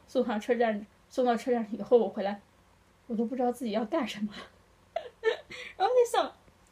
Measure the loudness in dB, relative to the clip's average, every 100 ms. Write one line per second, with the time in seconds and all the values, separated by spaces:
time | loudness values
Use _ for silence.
0 | -4 -2 0 -2 0 2 2 0 -6 _
1 | _ 0 2 2 0 -2 -2 -6 4 4
2 | 4 -2 -6 -6 _ _ _ _ _ _
3 | -8 -4 -4 -2 -2 -2 -4 -4 -2 -2
4 | -2 -6 -8 -8 -18 _ _ _ _ -10
5 | -10 -2 -2 -2 -8 -16 -12 -2 2 4
6 | 4 2 -2 -6 _ _ _